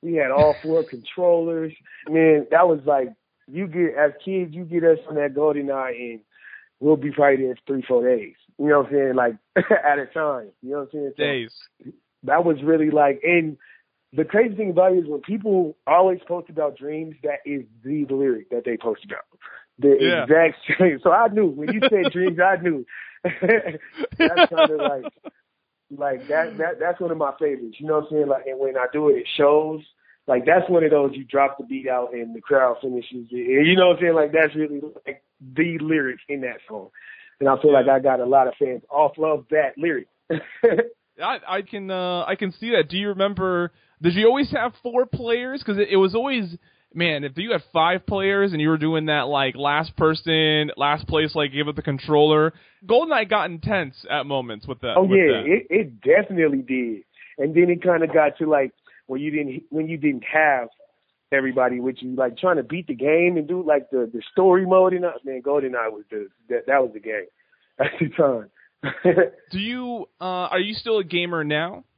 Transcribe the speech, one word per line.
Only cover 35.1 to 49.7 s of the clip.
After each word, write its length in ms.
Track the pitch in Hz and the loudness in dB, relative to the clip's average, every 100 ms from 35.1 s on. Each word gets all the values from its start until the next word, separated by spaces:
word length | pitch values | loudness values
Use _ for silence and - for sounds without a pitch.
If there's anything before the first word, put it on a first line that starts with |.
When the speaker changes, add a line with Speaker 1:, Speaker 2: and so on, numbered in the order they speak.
| - _ _ | -16 _ _
Speaker 1:
the 380 | 135 127 170 165 | -14 -4 -2 -2
lyric 380 | 151 160 131 123 - | -2 -2 -2 -8 -10
in 120 | 143 | -8
that 160 | 127 113 _ | -8 -12 _
song. 200 | 107 92 - - - - _ | -16 -16 -20 -20 -20 -20 _
And 100 | 139 | 2
I 120 | 131 | 4
feel 120 | 151 | 6
like 140 | 139 127 | 6 6
I 140 | 135 | 4
got 200 | 135 127 | 2 0
a 60 | 123 | 2
lot 220 | 135 123 | 4 2
of 60 | - | 0
fans 240 | 139 123 _ | -4 -4 _
off 280 | 143 147 147 | 0 0 0
of 260 | 156 151 127 | -2 -2 -2
that 260 | 151 139 131 | 0 0 -2
lyric. 320 | 165 139 - _ | -4 -4 -8 _
<laughs> 120 | _ 160 - - 240 220 233 - _ _ | _ -8 -8 0 0 2 -2 -6 _ _
Speaker 2:
I, 160 | 180 196 - | -6 -6 -6
I 160 | 185 | -6
can, 280 | 196 208 190 | -6 -10 -8
uh, 340 | 185 180 180 - | -6 -4 -4 -4
I 80 | |
can 180 | 190 190 | -4 -6
see 180 | - 226 | -6 0
that. 180 | 226 151 | 2 2
Do 80 | 180 | -2
you 120 | 208 | -4
remember, 640 | 190 196 190 190 180 175 _ _ _ | -2 -2 -2 -2 -2 -4 _ _ _
did 120 | 170 | -2
you 120 | 175 220 | 4 4
always 240 | 262 277 | 4 0
have 200 | 277 233 - | -2 -4 -6
four 240 | 247 240 254 | -6 -2 -2
players? 560 | - 233 233 254 269 | -2 -2 -2 -2 -8
'Cause 160 | - 202 | -4 -2
it, 100 | 208 | 2
it 60 | 190 | 2
was 180 | 190 | 2
always 420 | 208 262 262 190 170 _ _ _ | 0 -2 -2 -4 -10 _ _ _
man, 300 | 160 175 151 | -4 -2 -2
if 80 | 143 135 | -6 -8
you 160 | 214 | -4
had 100 | 202 - | -4 -4
five 340 | 170 160 185 - | 0 0 0 -4
players 460 | 202 196 196 202 | -2 0 0 0
and 80 | 165 | 0
you 80 | 151 | 0
were 100 | 160 | 2
doing 280 | 151 160 156 | 0 -2 -2
that, 160 | 151 131 | -2 -2
like, 280 | 143 135 127 | -2 -2 -2
last 400 | 143 | -2